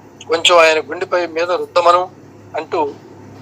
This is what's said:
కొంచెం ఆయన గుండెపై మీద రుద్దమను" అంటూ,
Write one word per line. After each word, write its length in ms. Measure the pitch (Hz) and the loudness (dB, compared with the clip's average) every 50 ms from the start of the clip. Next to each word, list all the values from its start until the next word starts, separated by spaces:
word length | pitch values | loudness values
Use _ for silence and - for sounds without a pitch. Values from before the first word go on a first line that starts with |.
| - - - - - - | -20 -20 -20 -16 -8 -6
కొంచెం 300 | 160 165 165 - 180 170 | -4 0 2 4 6 6
ఆయన 200 | 160 160 156 156 | 6 4 4 0
గుండెపై 480 | 143 131 160 175 190 - 185 175 175 | -2 -6 -8 -10 -8 -4 -4 -4 -4
మీద 240 | 160 156 165 170 175 | -4 -4 -4 -4 -2
రుద్దమను" 600 | 175 156 147 - - 175 175 170 175 180 180 185 - - - - - - - - - | -4 -4 -4 -4 -2 0 2 4 2 2 0 -4 -10 -18 -20 -20 -20 -20 -18 -12 -12
అంటూ, 340 | 156 156 - - 170 151 143 143 - - - - - - - - - | -12 -10 -6 -4 -4 -4 -4 -6 -12 -20 -20 -20 -20 -20 -20 -20 -20